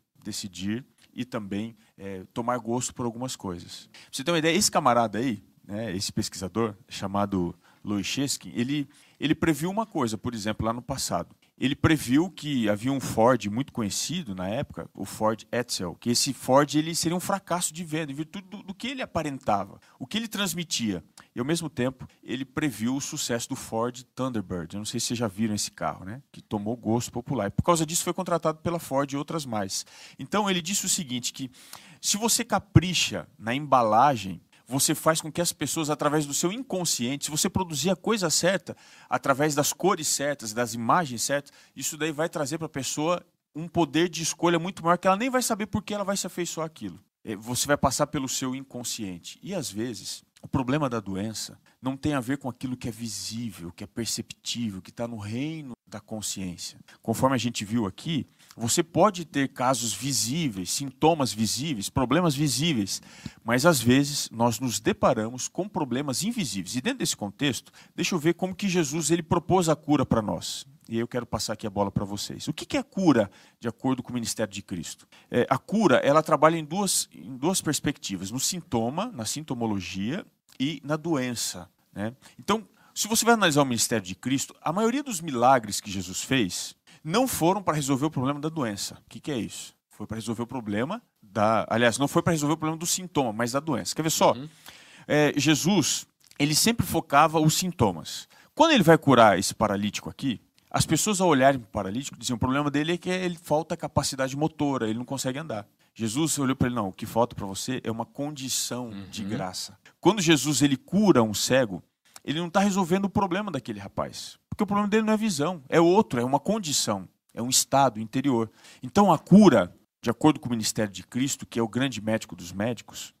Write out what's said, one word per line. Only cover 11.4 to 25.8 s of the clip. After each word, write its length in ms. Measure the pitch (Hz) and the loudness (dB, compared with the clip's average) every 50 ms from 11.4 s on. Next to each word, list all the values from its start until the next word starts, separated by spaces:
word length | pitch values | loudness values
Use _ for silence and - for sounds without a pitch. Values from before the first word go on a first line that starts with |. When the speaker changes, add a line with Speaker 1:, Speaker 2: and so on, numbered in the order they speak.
| _ _ _ _ | _ _ _ _
Speaker 1:
Ele 180 | - 131 143 | -2 -2 -2
previu 520 | - - 160 160 147 - 113 127 143 170 - | 2 4 4 4 4 2 2 4 4 4 2
que 360 | - - - 147 143 127 113 104 | -2 -8 -6 -2 -2 0 2 2
havia 240 | 104 101 110 131 | 0 0 0 -2
um 80 | 139 135 | -2 -2
Ford 460 | - - - 113 110 120 127 117 - | -4 -4 2 4 6 6 6 4 0
muito 260 | 104 101 117 143 - | -2 -4 -4 -4 -4
conhecido 600 | - - 113 98 - - - - 143 185 175 110 98 | -4 -4 -4 -4 -4 -4 -4 -4 -6 -6 -6 -6 -8
na 140 | 92 90 92 | -6 -6 -4
época, 420 | 104 131 143 - 82 - 76 - _ | -4 -4 -6 -8 -10 -12 -14 -14 _
o 100 | - 98 | -12 -10
Ford 380 | 98 - 104 110 107 113 107 - _ | -10 -6 -2 0 0 0 -2 -6 _
Edsel, 440 | - 117 120 - - - 98 87 76 - | -4 -4 -4 -4 -4 -6 -6 -6 -8 -6
que 100 | - 120 | -2 0
esse 240 | 120 117 - 143 123 | 0 2 2 0 -4
Ford 400 | - - - 127 139 147 147 - | -6 0 4 6 6 6 4 2
ele 220 | 151 156 165 170 | 0 0 0 -2
seria 200 | - - 165 170 | -2 -2 -2 -2
um 40 | 180 | -2
fracasso 520 | - - 202 196 - - 170 175 175 - | -2 -2 -4 -4 -2 -4 -4 -2 -2 -4
de 120 | 151 160 185 | -6 -6 -10
venda, 280 | 160 151 156 165 143 | -6 -4 -4 -4 -6
em 40 | 135 | -6
virtude 320 | 143 156 - - 196 190 185 | -8 -10 -10 -10 -14 -14 -14
do, 160 | 190 208 - | -16 -16 -14
do 100 | 180 190 | -14 -14
que 140 | - - 233 | -10 -8 -8
ele 140 | 277 262 247 | -8 -8 -10
aparentava, 760 | - - 170 160 151 139 131 - - 107 98 92 - - - _ _ _ _ | -6 -4 -4 -4 -4 -6 -6 -2 0 0 0 0 -6 -12 -20 _ _ _ _
o 80 | - - | -14 -6
que 100 | - 214 | -4 -4
ele 100 | 226 226 | -4 -4
transmitia. 760 | - 202 202 185 156 175 170 - - - 113 107 98 85 78 _ _ - - _ _ | -4 -4 -4 -2 -2 -4 -6 -4 -4 -2 -2 -2 -2 -4 -6 _ _ -20 -20 _ _
E, 40 | - | -6
ao 60 | 123 | -2
mesmo 240 | 139 165 165 165 151 | -2 -2 -2 -2 -6
tempo, 380 | - - 123 131 127 - - - - _ - | -4 -2 -2 -2 -2 -6 -16 -20 -20 _ -10
ele 200 | - 104 127 135 | -8 -6 -6 -6
previu 520 | - _ 156 151 151 110 101 110 120 131 | -6 _ -2 -2 -2 -2 -2 -2 -2 -2
o 60 | 139 | -2
sucesso 460 | 135 - - 143 - - 123 117 - - | -4 -6 -8 -8 -4 -2 -2 -4 -2 -6
do 80 | 139 | -8
Ford 480 | - - - - 113 113 123 123 131 127 _ _ | -10 -8 -6 -4 -2 -2 -2 -4 -8 -18 _ _
Thunderbird. 580 | - 127 131 123 110 95 87 92 90 80 78 - | -6 -6 -4 -2 -4 -4 -4 -6 -8 -8 -8 -8
Eu 60 | 101 | -8
não 60 | 107 | -8
sei 140 | - - 120 | -6 -6 -4
se 80 | - - | -4 -2
vocês 120 | 123 110 | -2 -2
já 80 | 120 107 | -2 -4
viram 260 | 90 98 113 110 107 | -2 -2 -2 0 0
esse 160 | 101 - - | -2 -4 -6
carro, 340 | - - | -6 -6